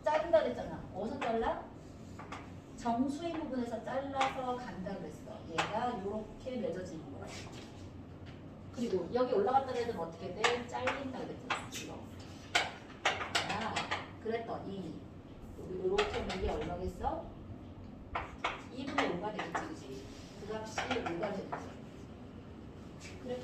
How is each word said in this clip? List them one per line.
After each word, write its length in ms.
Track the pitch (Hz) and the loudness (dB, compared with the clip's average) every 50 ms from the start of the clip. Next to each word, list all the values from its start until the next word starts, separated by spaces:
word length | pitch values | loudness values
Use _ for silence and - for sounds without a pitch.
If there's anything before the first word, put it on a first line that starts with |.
| - | 6
자른다 380 | 302 311 311 320 339 330 311 | 6 6 6 6 8 8 8
그랬잖아. 380 | 269 247 233 - - - - - - - - | 8 8 2 0 -2 -2 -4 -4 -6 -6 -2
어디서 240 | 175 214 240 285 269 | -2 0 0 0 0
잘라? 440 | 247 233 226 226 233 269 - - - - - - - - - - - - - - - - - - - - - - - - - | 2 4 4 6 4 4 2 2 -2 -8 -12 -12 -12 -12 -12 -12 -12 -10 -10 -10 -8 -8 -8 -8 -8 -10 -12 -12 -12 -12 -10
정수의 560 | - - 240 233 247 277 285 - 320 349 339 | 0 4 4 6 6 4 4 2 0 0 0
부분에서 500 | 311 311 294 247 262 247 233 233 226 214 - | 0 0 0 0 0 0 0 0 0 -2 -2
잘라서 720 | 208 247 269 277 277 277 269 262 269 - 269 254 247 247 | 0 0 0 0 2 4 4 4 4 4 0 0 0 0
간다 380 | 240 226 220 - 185 185 - 190 | 0 -2 -6 -6 -4 -4 -4 -4
그랬어. 400 | - - - - - - - 156 147 - 147 | -4 -4 -6 -6 -8 -10 -10 -10 -10 -8 -2
얘가 480 | 160 160 - - 202 226 240 247 233 196 185 | 0 0 0 2 2 2 2 2 0 0 -2
요렇게 520 | 202 214 220 220 - - - - 262 254 | -2 -2 -2 -4 -6 -10 -8 -6 -4 -2
맺어지는 560 | 233 185 165 175 185 180 165 165 160 143 143 139 - | 0 0 0 0 -2 -4 -4 -6 -8 -8 -8 -8 -8
거야. 80 | - - - - - - - - - - - - - - - - - - - - - - - - - - - - - - - | -8 -8 -8 -8 -8 -8 -10 -10 -10 -10 -10 -10 -10 -10 -10 -12 -12 -12 -12 -12 -12 -12 -12 -12 -12 -12 -12 -12 -12 -8 -2
그리고 340 | - 233 196 185 180 170 - 233 | -2 2 4 4 2 2 4 6
여기 180 | 247 254 - | 4 6 8
올라갔던 420 | - 196 220 247 262 - - 254 247 | 6 6 6 8 8 8 6 6 2
애들은 220 | 240 233 240 208 185 | 2 2 2 2 0
어떻게 360 | 160 - - - 185 185 - | -2 -2 -4 -6 -6 -4 2
돼? 80 | 208 220 240 240 247 240 - | 6 6 6 6 6 0 -2
잘린다 500 | 247 240 247 262 269 277 269 262 247 240 | -2 2 2 2 2 2 -2 -2 -2 -4
그랬잖아. 500 | 233 - - - - - - - - - | -4 -4 -6 -8 -2 -2 -2 -2 -2 -4
이거. 260 | - - - - - - - - - - - - - - - - - - - - - - - - - - - - - - - - - - - - | -6 -6 -6 -4 -6 -8 -8 -10 -10 -10 -10 -10 -10 -10 -10 4 4 4 4 4 -2 -10 -12 -14 -14 0 0 0 2 2 -2 0 0 0 0 0
아, 240 | 202 214 226 226 - - - - - - - - - - | -2 0 0 0 0 0 0 0 -2 -2 -2 -8 -10 -4
그랬더니 720 | - 220 226 233 - - - - - 190 196 185 170 160 - - - - - - - - - - - - - - | -2 0 0 0 0 -2 -4 -4 -4 -4 -4 -4 -4 -6 -6 -8 -10 -10 -12 -12 -12 -12 -12 -12 -10 -10 -8 -8
여기 200 | - 170 185 - 185 185 | -6 -4 -4 2 4 6
요렇게 300 | 196 208 208 - - 240 | 6 6 6 6 4 0
있는 200 | 208 196 190 185 | 2 2 0 2
게 80 | - - | 2 2
얼마겠어? 720 | - 151 156 160 175 175 180 170 - - 226 269 311 330 - - - 127 - - - - - - - - - - - - - - - - - - - - - - - - - - 247 | 4 2 0 0 0 0 0 -2 0 2 2 2 2 0 -4 -6 -10 -10 -8 -8 -10 -10 -10 -12 -12 -10 -10 -12 -10 -12 -10 -4 -2 -2 -2 -2 -4 0 0 0 0 0 -6 -6 -6
이분의 360 | 262 277 - - - 226 185 175 | -4 -4 2 4 6 6 6 4
오가 160 | 175 208 214 | 2 0 0
되겠지, 280 | 208 190 175 170 - - - 311 | -2 -2 -4 0 0 0 0 0
그지? 380 | - - - - 202 196 - - - - - - - - 214 | -4 -6 -6 -6 -6 -6 -8 -8 -10 -10 -10 -10 -10 -8 -4
그 80 | 202 214 | -2 -2
값이 260 | 220 220 233 - - | -2 -2 -2 -2 -2
오가 480 | 247 247 254 233 190 175 170 170 220 202 | 0 2 2 2 2 0 0 0 0 0
되는 180 | 196 190 - - | 0 -2 -2 -4
거야. 100 | - - - - - - - - - - - - - - - - - - - - - - - - - - - - - - - - - - | -4 -4 -6 -8 -8 -10 -10 -12 -12 -12 -12 -12 -12 -12 -12 -12 -12 -12 -12 -12 -12 -12 -12 -12 -12 -12 -12 -12 -12 -10 -10 -10 -10 -8
그래, 180 | 269 247 247 254 | -4 -4 -4 -4